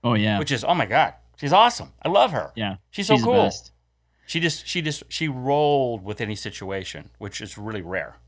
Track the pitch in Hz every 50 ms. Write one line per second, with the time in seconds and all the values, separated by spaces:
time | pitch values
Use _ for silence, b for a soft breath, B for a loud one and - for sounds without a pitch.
0 | - 117 120 107 107 107 107 101 95 - 139 117 120 - 175 175 123 98 110 143
1 | 151 92 - - _ _ _ _ - 139 160 196 226 240 233 - 156 139 _ _
2 | - 156 180 202 302 233 165 120 82 71 - 113 107 101 95 - _ _ - -
3 | 202 202 214 208 226 233 247 240 - - - - - - _ _ _ _ _ _
4 | _ _ _ _ _ - - 175 165 170 156 - - - - 185 160 156 147 -
5 | - _ - - 160 156 135 127 127 135 143 147 151 147 147 139 131 123 117 107
6 | 92 101 104 - 120 104 107 101 - 110 98 - 98 92 98 98 92 - - 76
7 | 73 - _ _ - 101 - - 110 98 - - 104 113 110 104 87 85 92 92
8 | 73 60 - - _